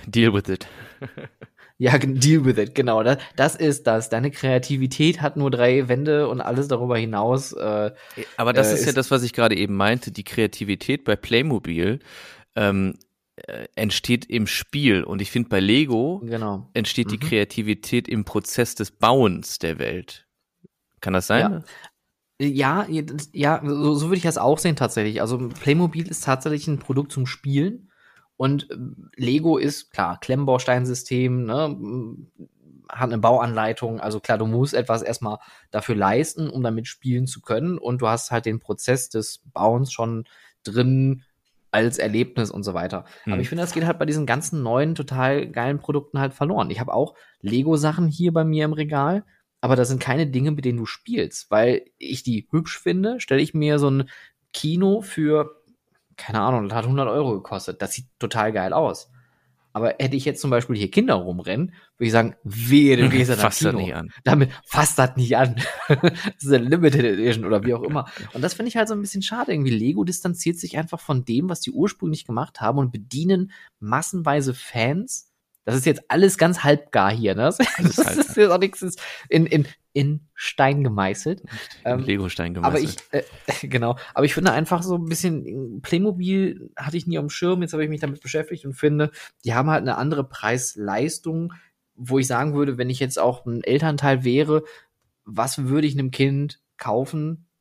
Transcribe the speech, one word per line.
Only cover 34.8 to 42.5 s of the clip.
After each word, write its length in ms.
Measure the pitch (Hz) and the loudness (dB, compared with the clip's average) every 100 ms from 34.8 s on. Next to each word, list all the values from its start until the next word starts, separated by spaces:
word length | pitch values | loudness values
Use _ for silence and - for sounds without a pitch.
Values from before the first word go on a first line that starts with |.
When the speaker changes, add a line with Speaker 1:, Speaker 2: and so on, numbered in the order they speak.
| 120 113 | 0 -2
Speaker 2:
erstmal 360 | - 113 110 107 - - _ | -2 -6 -6 -10 -12 -20 _
dafür 240 | 107 - | -6 -2
leisten, 560 | 107 98 113 156 - 151 | 2 2 2 0 -4 -6
um 100 | 131 | -4
damit 240 | 123 113 117 | -4 -4 -8
spielen 400 | - 131 123 131 | -8 -2 0 -2
zu 120 | - | -6
können. 380 | - 113 165 180 | -4 -2 -2 -4
Und 240 | - 123 | -4 -2
du 60 | 117 | 0
hast 240 | 117 - | 0 -2
halt 140 | 120 113 | -4 -2
den 120 | 113 | -4
Prozess 500 | - 101 - 131 - | -4 -6 -2 -2 -2
des 320 | 110 107 - - | -6 -6 -10 -14
Bauens 400 | - 107 120 135 | 0 2 2 0
schon 320 | - 113 113 117 _ _ _ | -2 -4 -4 -8 _ _ _
drin 580 | - 107 123 131 135 131 - _ _ _ _ | -4 0 2 4 2 -2 -8 _ _ _ _
als 280 | 107 113 113 | 0 0 0
Erlebnis 520 | 107 107 123 - 107 | -2 0 -2 -2 -4